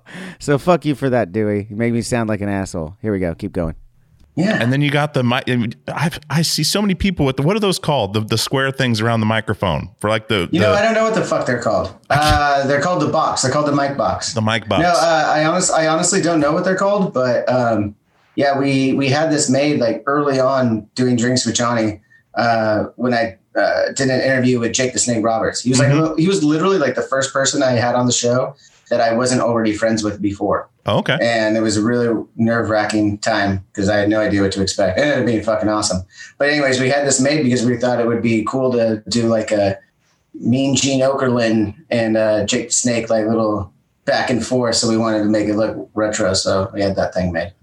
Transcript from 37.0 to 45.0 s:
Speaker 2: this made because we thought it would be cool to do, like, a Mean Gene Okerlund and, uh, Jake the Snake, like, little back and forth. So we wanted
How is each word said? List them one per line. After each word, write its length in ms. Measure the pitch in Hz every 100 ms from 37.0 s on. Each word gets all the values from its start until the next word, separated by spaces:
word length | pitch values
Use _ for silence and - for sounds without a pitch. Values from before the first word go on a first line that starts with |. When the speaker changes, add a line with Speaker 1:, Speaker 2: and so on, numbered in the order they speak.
| 139
Speaker 2:
this 140 | 131
made 240 | 135 156
because 220 | 127 120 120
we 100 | 117
thought 220 | 123 117
it 80 | 117
would 140 | 110
be 240 | 117 110 107
cool 240 | 135 127
to 300 | 120 113 110 -
do, 180 | 120 113
like, 240 | 110 107
a 260 | 107 98 - - _ _ _ _ -
Mean 360 | 120 127 135 127
Gene 260 | 139 135
Okerlund 720 | 131 135 131 120 113 110 101 - -
and, 260 | 117 110 110
uh, 300 | 110 107 104
Jake 220 | 120 -
the 40 |
Snake, 360 | - 123 117 113
like, 160 | 113 107
little 480 | 113 110 104 95 _ _ _ -
back 240 | 120 117
and 160 | 117 -
forth. 300 | 127 120 113
So 120 | 113
we 100 |
wanted 220 | 113